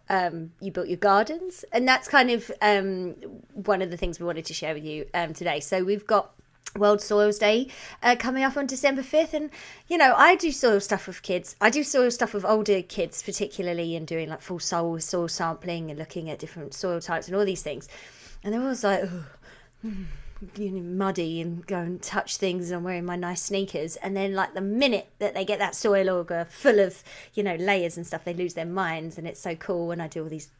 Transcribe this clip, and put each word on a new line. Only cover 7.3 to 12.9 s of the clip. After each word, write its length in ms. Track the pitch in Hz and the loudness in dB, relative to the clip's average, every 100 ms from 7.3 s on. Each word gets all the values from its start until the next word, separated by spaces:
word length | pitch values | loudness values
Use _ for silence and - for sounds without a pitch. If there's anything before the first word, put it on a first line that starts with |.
| 208 | 4
Day, 300 | 208 226 262 - - - | 4 4 2 -8 -16 0
uh, 120 | 240 247 | 2 4
coming 280 | 240 262 | 2 2
up 120 | 269 277 | 2 0
on 100 | 277 | -4
December 360 | 262 277 269 | 2 2 2
fifth. 300 | 262 302 320 | 2 2 2
And, 180 | 311 302 - - - - | 0 -6 -10 -18 -14 0
you 80 | 339 | 6
know, 180 | 269 | 8
I 220 | - 311 359 | 10 8 8
do 160 | 330 | 2
soil 280 | - 247 202 | 2 4 4
stuff 260 | - 190 - | 2 -4 -4
with 160 | 180 | -10
kids. 340 | - 180 - - | -4 -4 -4 2
I 80 | 214 | 2
do 120 | 277 | 4
soil 280 | 285 277 247 | 0 4 4
stuff 240 | 240 233 | 2 -2
with 100 | 208 | 0
older 380 | 190 220 208 196 | 2 2 4 2
kids, 400 | 175 | 0